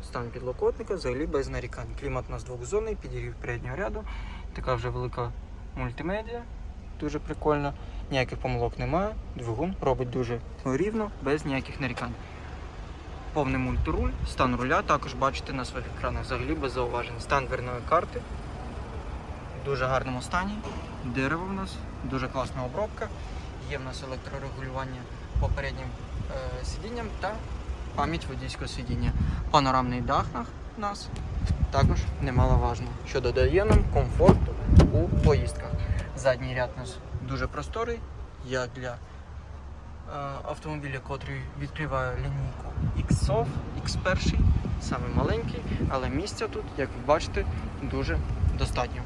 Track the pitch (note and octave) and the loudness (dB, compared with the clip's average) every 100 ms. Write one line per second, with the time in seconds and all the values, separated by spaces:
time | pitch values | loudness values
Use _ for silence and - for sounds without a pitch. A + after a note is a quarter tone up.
0 | - C3+ A#2+ B2 B2 B2 G#3+ A#3+ A3+ F#3+ | -8 -6 -6 -6 -6 0 2 0 -4 -2
1 | C#3 B2 E3 D3+ C3 C3 A#2+ - A#2+ A2+ | -2 -2 0 0 0 -4 -6 -8 -8 -6
2 | C#3 C3 A#2+ B2+ A2+ B2 B2 G3+ A3 G#3 | -4 -4 -4 -8 -6 -8 -2 0 0 -4
3 | - B2+ A#2 - - A#2+ A#2+ C3+ G#3+ G#3+ | -6 -6 -6 -8 -6 -4 -4 -4 -4 -4
4 | G#3+ - - - - - - B2 B2 A#2+ | -6 -6 -8 -8 -8 -6 -2 0 0 -2
5 | B2 A#2+ A#2+ A#2 - - - - B2+ B2+ | -4 -2 -4 -4 -10 -12 -10 -6 -6 -4
6 | D3+ G3+ A3 A#3+ A#3+ - - - - - | -4 -2 -4 -8 -8 -10 -10 -10 -12 -6
7 | D3+ D3 - D3+ D#3 D3 C#3+ C#3+ - - | -4 -4 -4 -2 4 4 2 -4 -8 -8
8 | - C3+ B2 B2+ C3 B2 A#2 - B2 D#3 | -2 0 2 0 -2 0 0 0 0 2
9 | G3+ A3 - - A#2+ A2 E3+ F#3+ - B2+ | 0 -4 -8 -6 -4 0 -2 0 0 2
10 | B2 B2+ A#2+ A#2+ - - C3 C3+ F#3+ A3 | 0 0 -2 -2 -6 -6 0 2 2 2
11 | G#3 - C3 D3+ D3+ C3 A#2+ - C3 A#2+ | -2 -2 0 0 2 -2 -2 -4 -4 -2
12 | A#2+ A#2 - - - - - - - - | -4 -6 -10 -10 -10 -10 -10 -10 -10 -10
13 | - - - D#3 C3+ C3 B2+ A#2+ - D3+ | -10 -10 -4 0 0 2 2 2 2 2
14 | A#2+ - - - C3+ B2 B2+ E3+ G#3 D3 | 0 0 -4 2 2 2 2 2 4 2
15 | C#3+ B2 C3+ C#3 - C3+ - C3 A#2 - | 0 0 0 0 -4 -4 -4 -6 -8 -4
16 | C3 A#2+ A#2+ B2+ B2+ D#3+ C#3 B2 B2 B2+ | -2 -2 -2 -2 -2 0 0 0 0 0
17 | - A2+ - C#3+ C3 B2 B2 B2 A#2 D#3+ | -4 -6 0 0 2 -2 -2 -6 2 2
18 | - - - - - - - - - - | 2 -6 -8 -8 -8 -8 -8 -8 -8 -8
19 | - - - - - - C#3+ C3+ C3 C3 | -8 -8 -8 -10 -8 -8 -4 0 2 2
20 | B2+ B2+ B2+ F3+ F#3+ G#3+ G#3 - - - | 0 -4 -2 0 0 -4 -6 -8 -8 -8
21 | C3 A#2+ C3+ D#3+ F#3+ G3 F#3+ - - - | -4 0 0 0 -2 -4 -6 -6 -8 -8
22 | B2+ C3 C3 C3+ B2 C#3 B2+ C3 G#3+ - | -4 -2 -2 -2 -2 -2 -4 -2 -2 -4
23 | G#3+ - - - - - - C#3 C3 A#2+ | -8 -6 -8 -8 -8 -10 -6 -6 -6 -6
24 | C3+ B2+ - C3+ C#3 B2 C3 C3 C3 B2+ | -6 -8 -6 -8 -6 -6 -6 -4 -6 -6
25 | B2 - - - - - C#3 C3+ C3 A#2+ | -8 -10 -2 2 2 2 -2 -4 -6 -8
26 | - - - C#3+ B3+ B3 B3+ - G3+ A#3+ | -8 -6 -4 -4 -4 -4 -4 -4 -6 -6
27 | A3+ - F#3 A3 - - - - - - | -6 -4 -4 -4 -6 -8 -6 -6 -6 0
28 | C#3+ E3 - C3 C3 - B2+ - B2 A#2+ | 0 0 -2 -6 -6 -6 -6 -6 -2 0
29 | A#2 - - - - D3+ C3+ C3 B2+ B2 | 2 4 2 2 6 6 8 6 4 0
30 | A#2+ C#3+ G3 B3 A#3 - - - G#3 G3+ | 2 2 2 -2 -6 -8 -10 -4 -4 -4
31 | - - - - - - - C#3 C#3 - | -6 -6 -4 -2 0 2 4 6 6 6
32 | - - C#3 B2+ C3 B2+ A#2+ A#2+ B2 - | 2 0 2 6 8 8 6 0 -4 -6
33 | - C#3+ B2 A#2+ B2+ E3 G#3+ - - D3 | -2 0 2 6 6 6 8 8 8 4
34 | C3 - F3 - - - - - - E3 | 2 6 10 10 8 0 8 10 12 8
35 | E3+ - D#3 C#3+ - - A#2+ - - - | 4 6 6 6 4 -2 -4 -4 0 -2
36 | - - C#3 B2+ B2+ B2+ B2 - - - | -2 0 2 2 0 0 0 -2 -8 -8
37 | - - B2 C3 B2+ D3 C#3+ A3 A#3 A#3 | -8 -6 -4 -2 -2 -4 -6 -4 -2 -4
38 | - - - - B2+ B2+ B2 B2 B2+ A#2+ | -6 -10 -12 -10 -4 -2 -2 -4 -8 -8
39 | - - - - - - - - - - | -10 -14 -12 -12 -12 -12 -12 -12 -12 -12
40 | - D3 C#3 C#3 - D3 D#3+ D3+ C#3+ C3 | -10 -8 -6 -6 -6 -8 -6 -6 -4 -6
41 | - C#3 C3+ C#3 C3 C#3 C#3+ - D3+ C3 | -6 -8 -6 -6 -6 -6 -6 -4 -2 0
42 | B2+ B2 C3+ C#3 C3+ - - - - - | 0 0 -2 0 -2 -4 -6 0 0 2
43 | - - - G3+ B3+ - - - - - | 4 4 4 4 2 -2 -4 -4 -2 0
44 | F#3 F#3+ - - - - - - - C3+ | 2 4 4 6 6 6 2 -2 -2 -2
45 | A#2+ A#2+ D3 G#3+ A3+ - - - - C3+ | 2 2 2 2 0 -4 -2 0 2 2
46 | B2+ C3 G3+ - A3 D3 C#3 - C3+ - | 0 0 -2 -2 -4 -2 -6 -2 -2 -2
47 | B2 D#3 - - - - - - C3+ C3 | 4 4 4 0 0 0 -4 -4 -2 0
48 | C3+ E3 - - - - C3 - A#2+ A#2+ | 0 0 0 2 4 4 2 2 0 -2